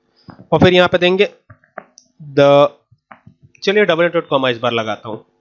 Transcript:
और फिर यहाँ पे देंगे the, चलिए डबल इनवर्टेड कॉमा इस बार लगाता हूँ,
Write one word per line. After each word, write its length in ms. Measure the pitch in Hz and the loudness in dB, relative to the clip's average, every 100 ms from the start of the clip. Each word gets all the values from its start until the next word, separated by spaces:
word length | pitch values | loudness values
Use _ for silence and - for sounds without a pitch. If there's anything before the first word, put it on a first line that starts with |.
| _ _ - - - | _ _ -20 -20 -6
और 80 | 156 | 0
फिर 140 | 180 | 2
यहाँ 140 | 180 175 | 4 2
पे 100 | 180 | 0
देंगे 280 | 180 185 202 | 0 0 -4
the, 1400 | - _ _ _ - - _ _ _ 147 139 143 143 143 - _ _ _ - _ _ _ _ | -8 _ _ _ -20 -20 _ _ _ -6 0 4 4 2 -2 _ _ _ -20 _ _ _ _
चलिए 220 | - 202 196 | -4 -2 0
डबल 180 | 160 | 0
इनवर्टेड 240 | 170 165 156 | -2 -4 -4
कॉमा 220 | 143 131 | -2 -2
इस 80 | 117 | -4
बार 120 | 123 | -4
लगाता 360 | 117 107 101 117 | -4 -6 -10 -12
हूँ, 160 | 110 - _ | -16 -18 _